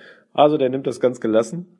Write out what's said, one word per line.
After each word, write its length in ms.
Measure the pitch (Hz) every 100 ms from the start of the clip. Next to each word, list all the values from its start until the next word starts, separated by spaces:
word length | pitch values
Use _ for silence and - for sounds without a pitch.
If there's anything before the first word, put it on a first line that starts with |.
| - - _
Also 240 | - 151 151
der 120 | 131
nimmt 160 | 131 135
das 140 | 120
ganz 200 | 127 123
gelassen 440 | 113 110 117 170 180 _